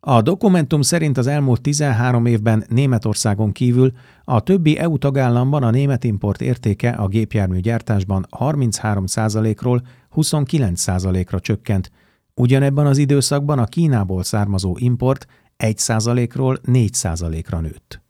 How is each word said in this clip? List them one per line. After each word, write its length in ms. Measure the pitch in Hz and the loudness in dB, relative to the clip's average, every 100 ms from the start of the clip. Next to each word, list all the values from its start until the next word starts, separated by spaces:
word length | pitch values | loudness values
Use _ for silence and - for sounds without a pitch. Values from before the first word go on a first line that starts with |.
A 220 | - 120 | 4 2
dokumentum 600 | 110 196 220 180 147 151 | 4 2 2 2 2 0
szerint 360 | 139 170 156 131 | 0 0 0 0
az 80 | 123 | 0
elmúlt 340 | 147 139 120 | 0 0 0
tizenhárom 680 | - 147 147 110 123 123 117 | 0 -2 0 0 2 2 2
évben 380 | 117 107 110 - | 2 2 0 0
Németországon 840 | 117 139 120 110 104 113 101 110 | 0 2 0 0 -2 -2 0 -2
kívül 400 | 98 127 120 131 127 - _ | 0 0 4 2 0 -20 _
a 160 | - 120 | -2 -2
többi 380 | - 190 156 156 | 2 2 2 2
E 100 | 170 | 0
U 100 | 147 | -2
tagállamban 640 | 143 135 127 120 131 147 | -2 0 0 2 2 0
a 80 | 123 | 2
német 340 | 120 139 131 | 2 2 0
import 380 | 123 101 104 98 | -2 -2 -2 -2
értéke 480 | 123 123 - 98 120 | -2 -2 -2 0 -2
a 180 | 120 98 | -2 -2
gépjárműgyártásban 1160 | 104 110 107 98 92 95 117 - 104 95 95 90 | -2 0 0 0 0 -2 -4 0 -2 0 -2 -4
harminchárom 760 | - 127 151 123 101 107 101 95 | -4 -2 0 -2 -2 -2 -2 -2
százalékról 760 | - 110 107 110 107 127 123 123 - _ | -2 -2 0 -2 0 0 -2 -2 -20 _
huszonkilenc 680 | - 156 156 135 160 117 87 | -2 0 0 0 0 0 -2
százalékra 600 | - 90 92 92 90 95 | -2 -2 0 -2 -2 -4
csökkent. 500 | - 104 - 98 90 _ _ _ _ - | -2 -4 -2 -4 -4 _ _ _ _ 0
Ugyanebben 500 | 123 135 139 139 147 | 2 4 2 2 2
az 120 | 139 | 2
időszakban 600 | 143 139 131 143 143 143 | 2 2 2 -2 0 0
a 60 | |
Kínából 580 | 117 - 165 123 95 95 | -2 0 2 2 0 -2
származó 540 | 90 110 101 98 92 85 | -2 -2 0 0 -2 -2
import 480 | 123 123 127 135 - _ _ _ | 0 0 0 -2 -6 _ _ _
egy 220 | 110 107 | -4 -2
százalékról 800 | - 113 113 123 120 - 131 131 | -2 -2 0 0 -2 -2 -2 -2
négy 320 | - 127 107 | 0 2 2
százalékra 680 | - 95 82 85 80 82 85 | -2 -4 -4 -4 -6 -6 -6
nőtt. 420 | 80 - _ - _ | -6 -10 _ -20 _